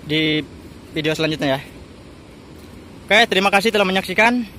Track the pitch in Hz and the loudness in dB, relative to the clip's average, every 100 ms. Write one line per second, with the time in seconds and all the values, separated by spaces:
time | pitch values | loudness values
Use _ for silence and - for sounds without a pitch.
0 | - 156 156 156 143 - - - - 160 | -4 -2 0 -2 -6 -16 -20 -20 -12 -6
1 | 151 156 160 156 151 135 - - - - | -4 -2 -2 -2 -2 -2 -4 -20 -20 -20
2 | - - - - - - - - - - | -20 -20 -20 -20 -20 -20 -20 -20 -20 -20
3 | - 202 233 190 196 196 208 208 190 190 | 0 2 4 2 2 4 2 2 2 0
4 | 190 220 220 247 220 | -2 2 2 2 -4